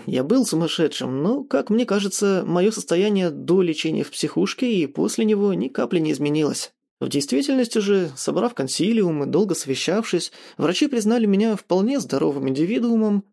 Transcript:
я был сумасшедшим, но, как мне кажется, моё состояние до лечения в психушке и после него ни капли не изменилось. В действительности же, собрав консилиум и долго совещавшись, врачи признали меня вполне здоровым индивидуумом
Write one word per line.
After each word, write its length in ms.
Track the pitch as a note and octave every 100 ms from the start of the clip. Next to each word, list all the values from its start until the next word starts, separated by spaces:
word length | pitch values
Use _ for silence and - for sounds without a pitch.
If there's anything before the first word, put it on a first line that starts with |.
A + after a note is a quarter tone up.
| -
я 180 | C3
был 220 | C#3 B3+ A3+
сумасшедшим, 760 | D#3 E3 - D3+ - B2+ C3
но, 220 | E3 C4+
как 260 | - C4+ -
мне 160 | A3 B3
кажется, 560 | G3+ G3+ - G3+ F#3+ -
моё 240 | F3 G3
состояние 600 | A3 - E3+ G#3 G3+ F3
до 300 | C#3 C3+ F#3
лечения 440 | F3+ D#3 D#3+ D3+ D3
в 60 |
психушке 600 | - D3+ - G3 - B3 G3+
и 120 | D3
после 380 | - G3 A3 G#3+
него 280 | G#3 G3+
ни 140 | F3 B3+
капли 320 | - A#3+ F3
не 140 | D#3
изменилось. 580 | C#3 D3 D3+ D3 C#3 - _ _ -
В 80 | C3+
действительности 720 | C#3+ C#3+ C4 C#4 C4 A#3 A3
же, 320 | G3+ G3 E3+ C3
собрав 380 | - D3+ G#3
консилиум 680 | - C3 - F3 A3+ F#3 D3+
и 40 | C#3
долго 280 | D3+ G3+ D#3+
совещавшись, 760 | - C3 - G3 A3+ F3 - - - -
врачи 300 | D3+ F3+ D4
признали 380 | B3 G#3+ A#3+ G#3+
меня 320 | G3 A3+ G3+
вполне 420 | - F3+ G#3 C#4
здоровым 480 | C#3+ C3+ D#3 C#3 C3+
индивидуумом 800 | C3+ E3+ B3 A#3+ A3+ G#3+ G3+ -